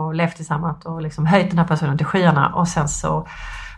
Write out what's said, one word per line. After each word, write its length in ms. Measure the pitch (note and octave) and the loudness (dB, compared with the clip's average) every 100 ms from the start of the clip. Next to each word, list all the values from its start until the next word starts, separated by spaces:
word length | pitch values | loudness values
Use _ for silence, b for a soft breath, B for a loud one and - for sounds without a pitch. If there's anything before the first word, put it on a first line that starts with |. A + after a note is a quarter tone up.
| D#3 | -2
och 80 | |
levt 220 | D#3+ E3+ - | 0 -2 -2
tillsammans 480 | D#3+ D3+ E3+ - | -4 -2 -2 -6
och 180 | E3 E3 | -8 -8
liksom 240 | D#3 D3+ D#3+ | -6 -2 4
höjt 240 | G3 F#3+ | 4 4
den 80 | E3+ | 2
här 80 | E3 | 2
personen 300 | D3+ D3 C#3 | 2 0 0
till 80 | D#3 | 0
skyarna 420 | F#3+ F3+ D3 C#3 | 2 4 4 4
och 140 | - F3 | 2 0
sen 200 | - D3+ | 0 -2
så 380 | - D#3 D#3 B B B B B | -2 -2 -4 B B B B B